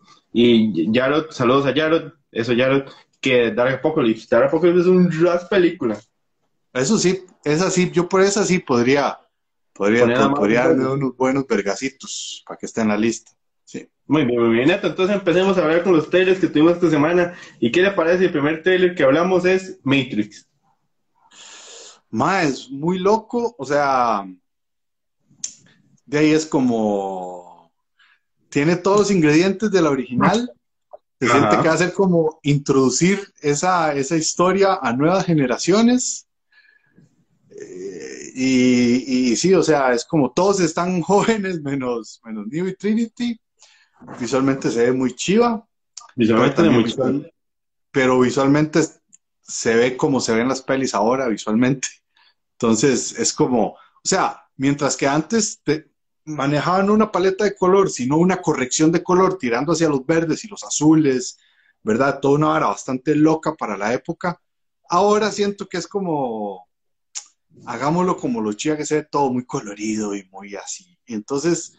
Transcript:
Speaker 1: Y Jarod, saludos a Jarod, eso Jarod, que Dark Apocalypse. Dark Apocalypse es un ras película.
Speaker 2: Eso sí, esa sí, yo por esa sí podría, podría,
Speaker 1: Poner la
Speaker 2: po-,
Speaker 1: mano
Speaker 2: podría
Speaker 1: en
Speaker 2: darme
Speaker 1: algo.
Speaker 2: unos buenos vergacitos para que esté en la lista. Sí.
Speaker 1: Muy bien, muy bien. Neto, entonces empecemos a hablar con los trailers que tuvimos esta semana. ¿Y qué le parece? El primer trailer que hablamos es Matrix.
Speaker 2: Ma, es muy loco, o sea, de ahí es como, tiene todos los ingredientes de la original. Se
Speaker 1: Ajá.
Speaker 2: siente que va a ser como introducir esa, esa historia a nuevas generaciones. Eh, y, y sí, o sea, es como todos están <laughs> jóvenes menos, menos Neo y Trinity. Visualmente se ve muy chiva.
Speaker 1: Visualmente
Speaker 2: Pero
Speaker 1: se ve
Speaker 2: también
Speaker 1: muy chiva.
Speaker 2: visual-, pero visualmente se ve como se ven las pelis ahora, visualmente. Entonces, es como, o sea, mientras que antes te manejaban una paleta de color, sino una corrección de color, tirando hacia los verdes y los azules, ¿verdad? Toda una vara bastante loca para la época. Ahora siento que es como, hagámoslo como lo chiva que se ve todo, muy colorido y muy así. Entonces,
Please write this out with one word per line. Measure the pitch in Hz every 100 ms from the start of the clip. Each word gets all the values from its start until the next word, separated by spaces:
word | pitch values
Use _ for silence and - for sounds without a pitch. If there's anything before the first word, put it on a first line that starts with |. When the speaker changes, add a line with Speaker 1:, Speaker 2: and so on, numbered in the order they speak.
| _ _ _
Speaker 1:
Y | 117 120 117 110 85 87
Jarod, | 117 135 151 151
saludos | - 120 139 139
a |
Jarod, | 131 156 165 170 - _
eso | - 117 117
Jarod, | 131 139 139 - _ -
que | 135 123 117
Dark | 107 127
Apocalypse. | 127 156 160 117 110 -
Dark | 117 135
Apocalypse | 160 175 175
es | 175
un | 185 175 156
ras | 175 175 175
película. | 202 170 170 120 107 _ _ _ _ _ _ _
Speaker 2:
Eso | 127 143 208
sí, | 175 190 - _
esa | 147 151 185
sí, | 180 170
yo | 165 175
por | 190
esa | 196 208 165
sí | 180
podría, | - 120 120 143 123 92 _ _ _ _ _
podría, | - 101 117
Speaker 1:
Poner | 117 123
la |
Speaker 2:
po-, | 110
Speaker 1:
mano | 143
Speaker 2:
podría | 104 117
Speaker 1:
en | 131
Speaker 2:
darme | 151
Speaker 1:
algo. | 131 139
Speaker 2:
unos | 135 -
buenos | 131 139 131
vergacitos | 107 98 98 131 - - - - - -
para | -
que | -
esté | -
en | 110
la | 104
lista. | 113 113 _ _ _ _ _
Sí. | - - _ -
Speaker 1:
Muy | 147 127
bien, | 120
muy | 117 113
bien. | 135
Neto, | 196 185
entonces | 151 185 202
empecemos | 180 175 196 185
a |
hablar | 156 170
con | 196 160
los | 151
trailers | 180 185 185
que | 160
tuvimos | 147 165
esta | 175 175
semana. | 151 151 180 175 - - -
¿Y | 117
qué | 160
le | 196
parece? | 196 165 180 185
El |
primer | 143 147 160
trailer | 185 185 180 175
que |
hablamos | 135 151 185 185 180
es | 190 - -
Matrix. | 131 139 120 107 104 - _ _ _ _ _ _ _ _ _ - - - - - - - _
Speaker 2:
Ma, | 110 147 190
es | 156 123 120
muy | 139 160 185
loco, | 185 220 214 240 233 -
o | 135
sea, | 147 143 127 120 104 98 90 _ _ _ _ _ _ _ _ _ _ - - _ _ _ _ -
de | 147
ahí | 156
es | 156 156
como, | 151 127 113 107 101 98 95 90 90 87 87 _ _ _ _ _ _ _ _ _
tiene | 139 151 175
todos | 196 208
los | 202
ingredientes | 196 151 151 190 190 214
de | 185
la | 160
original. | 135 120 123 139 214 247 - _ _ _ - _ -
Se | 120
Speaker 1:
Ajá. | 131
Speaker 2:
siente | 143 107
que | 160
va |
a | 160
ser | 175
como | 180 190 170 156 -
introducir | 143 143 143 135 131 - 170 202 - _
esa, | 147 147 185 180 156
esa | 143 135 165
historia | 156 - 180 196 196 190
a | 147
nuevas | 123 156 190 175
generaciones. | 156 127 110 - 202 233 247 - - - _ _ _ _ _ _ _ _ _ _ _ _
Eh, | - - 90 95 87 65 65 - 131
y, | 131 127 127 123 120 127 135 127 127
y | 107
sí, | 175
o | 185
sea, | 151 147 131
es | 120 -
como | 160 127
todos | - 196 202
están | 165 - 180 180
<laughs> |
jóvenes | 156 202 185 220 190 175
menos, | 139 139 127 117 107 - 113
menos | 110 107
Neo | 151 185
y | 185
Trinity. | 202 220 233 - 240 233 _ _ - _ _ _ - -
Visualmente | 117 131 135 135 151
se | 117 120
ve |
muy | 127 127 -
chiva. | - 208 240 220 - _ _ - - -
Speaker 1:
Visualmente | 110 113 135 -
Speaker 2:
Pero | 110
Speaker 1:
se |
ve | 120
Speaker 2:
también |
Speaker 1:
muy | 110
chiva. | - 127
Speaker 2:
visual-, | 139 - _ _ _ _ _ _
pero | 139 127 127
visualmente | 123 139 135 147 151 170 156 _ _ _ _ _
se | - - 123 113
ve | 127 127
como | 156 127
se | 117
ven | 113 127
las | 131
pelis | - 135 127 110
ahora, | 110 131 131
visualmente. | 104 - 107 127 - - - _ _ _ _ _
Entonces, | - 117 110 143 117 - -
es | 110
como, | - 143 120 95
o | - _ _
sea, | - 185 127 - _ -
mientras | 135 143 139 -
que | 139
antes | 151 156 226 214 -
te | - 156 - _ _ _ 156
manejaban | 151 139 147 151 185 196
una | 214 214
paleta | 185 190 190
de | 208 202
color, | 180 196 170
sino | - 123 151
una | 180 180
corrección | - 139 127 - 156
de | 165
color, | - 180 185 185
tirando | 120 117 147
hacia | 156 165
los | 139 127
verdes | 165 165 143 -
y |
los | 196
azules, | - - 151 160 143 127 - - _ _ _ _
¿verdad? | 110 113 139 139
Toda | 135 147
una | 156
vara | 156 123
bastante | 98 - 127 151 151
loca | 156 160 160 156
para | 113 98
la | 104
época. | 123 - 165 180 170 _ _ _ _ -
Ahora | 175 208 208 214
siento | 214 202 202 196
que | 180
es | 165
como, | 202 180 151 127 110 101 92 - _ _ _ _ - - _ _ _ -
hagámoslo | 120 139 170 180 175
como | 147 117
lo | 107
chiva | 104 156 151
que | 147
se | 151
ve | 147
todo, | 147 139
muy | 123 127
colorido | 139 107 101 107 107 107 101
y | 95
muy | 95 101 98
así. | - - _ _ -
Entonces, | 110 - 139 160 165 -